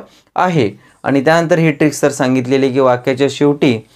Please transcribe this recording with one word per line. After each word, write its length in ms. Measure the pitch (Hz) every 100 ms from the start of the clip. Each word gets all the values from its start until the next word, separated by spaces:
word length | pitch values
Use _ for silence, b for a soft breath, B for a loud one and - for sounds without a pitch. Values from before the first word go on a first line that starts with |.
| - b b -
आहे. 440 | 180 165 101 - b b
आणि 220 | - 139 139
त्यानंतर 340 | 165 165 170
ही 120 | 160
ट्रिक्स 300 | 143 151 143
तर 80 | 143
सांगितलेली 640 | 131 127 131 123 135 135
की 60 | 131
वाक्याच्या 480 | 131 123 135 131 139
शेवटी 580 | 131 143 143 139 110 -